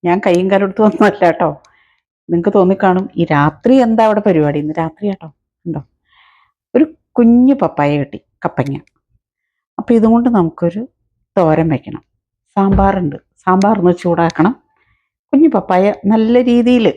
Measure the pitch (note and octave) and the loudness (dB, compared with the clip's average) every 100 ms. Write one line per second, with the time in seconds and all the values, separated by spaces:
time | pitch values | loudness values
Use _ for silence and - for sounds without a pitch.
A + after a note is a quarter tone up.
0 | F3 F3+ G#3 F3 F#3+ G3 G3+ F#3+ G#3+ - | -2 -2 0 0 0 0 -2 0 0 2
1 | G#3 G3 F3 D#3+ E3+ D3 _ _ _ _ | 0 2 0 0 -4 -6 _ _ _ _
2 | _ _ - E3+ E3+ G3+ F#3 F#3+ F#3+ F#3 | _ _ -6 -4 0 0 0 0 0 0
3 | G3 - E3+ D3 D3 - - C4 A#3+ A3 | -4 -4 -2 0 0 -2 0 2 2 2
4 | A3 G#3 G#3 E3 D3 D3 D3+ D#3 E3 - | 2 2 0 0 0 -2 -6 -6 -8 -6
5 | G3+ F#3+ D#3+ _ _ _ F3 D#3 - _ | -8 -8 -14 _ _ _ -10 -10 -12 _
6 | _ _ _ _ _ _ _ B3 D#4 - | _ _ _ _ _ _ _ -2 -2 -6
7 | _ - A#3 A#3+ B3+ C#4 E3 - C#3+ D3 | _ 0 4 4 4 2 -2 -2 -2 -2
8 | C#3+ - _ _ D#3+ - C#3 C#3 _ _ | -6 -10 _ _ -10 -6 -6 -6 _ _
9 | _ _ _ _ _ _ _ - A3 A#3 | _ _ _ _ _ _ _ -16 0 2
10 | A3 A#3 A#3+ A3+ E3 - E3+ F#3 B3+ _ | 2 2 2 0 -2 -2 -6 -6 -14 _
11 | _ _ _ - E3 D#3 D#3+ C#3 - - | _ _ _ -2 0 0 0 -4 -8 -18
12 | _ _ _ _ _ - G3 G3 G3 G3 | _ _ _ _ _ -4 0 2 0 0
13 | E3+ C#3 _ _ - F#3 G3+ G#3+ F3 F3 | -6 -8 _ _ 0 2 2 0 0 0
14 | F3+ E3+ E3 - E3 C4 _ _ _ _ | -2 -2 -2 0 -2 -2 _ _ _ _
15 | _ _ _ C#4 D#4+ A3 - F#3 G3 G#3 | _ _ _ 2 2 0 0 0 0 -2
16 | G3 A3 A3 A#3+ B3 A#3+ A#3+ B3 G#3 | -2 0 2 2 2 2 2 2 0